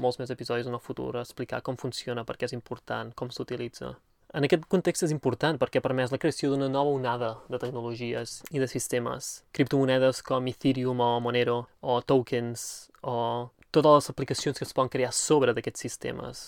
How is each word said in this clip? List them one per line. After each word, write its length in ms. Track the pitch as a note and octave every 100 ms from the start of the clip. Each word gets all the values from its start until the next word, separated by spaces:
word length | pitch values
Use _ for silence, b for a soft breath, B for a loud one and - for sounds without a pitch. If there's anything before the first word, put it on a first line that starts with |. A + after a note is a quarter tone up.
molts 180 | B2 B2
més 140 | B2
episodis 320 | B2 A#2+ A#2+ B2
en 80 |
el 80 | A#2+
futur 300 | - B2+ B2+
a 80 | B2
explicar 380 | A#2+ - B2 A#2+
com 140 | - B2
funciona, 480 | C3 - - A#2+
per 140 | A2+ -
què 100 | B2
és 80 | B2
important, 560 | - A2+ - A2+ A2+
com 160 | - B2
s'utilitza. 640 | - B2 A#2+ A#2+ - B2+ B2+ _ _ - D#3+
En 80 |
aquest 220 | C#3+ E3+ -
context 380 | F#3 F3 - D#3+
és 60 |
important 440 | D3+ C3 A#2+ D3+ D3
perquè 200 | B2+ C3
ha 40 |
permès 260 | C3 C3 B2
la 60 | C3+
creació 300 | E3 - C#3+
d'una 160 | C#3 C3+
nova 240 | C3+ C#3+
onada 380 | C3+ B2+ A#2+ A2+ A2+ -
de 120 | B2
tecnologies 840 | B2 B2+ A#2 A#2 A#2+ A#2+ A#2 - -
i 80 | D3
de 80 | B2+
sistemes. 760 | B2+ - B2 A#2+ B2+ - - _ -
Criptomonedes 640 | C3+ C#3 C3 C3 C3 -
com 240 | - C3 B2+
Ethereum 500 | - C#3 C3 B2+ B2
o 140 | A#2+ A#2+
Monero, 380 | A#2+ B2 B2 A#2+ A#2+ _
o 200 | C#3 A#2+
tokens, 880 | - C3+ A#2 A#2+ A#2 A#2+ - - - _
o 480 | C3 A#2+ A#2 A#2 A#2+ _ _
totes 240 | D#3+ D3+
les 160 | D3 -
aplicacions 480 | - C3+ C#3 D3 -
que 60 |
es 100 | C3 -
poden 160 | C3
crear 200 | B2+ B2
sobre 420 | - - D3+ A#2+ A#2
d'aquests 280 | - - A#2+
sistemes, 560 | - B2 B2+ B2+ B2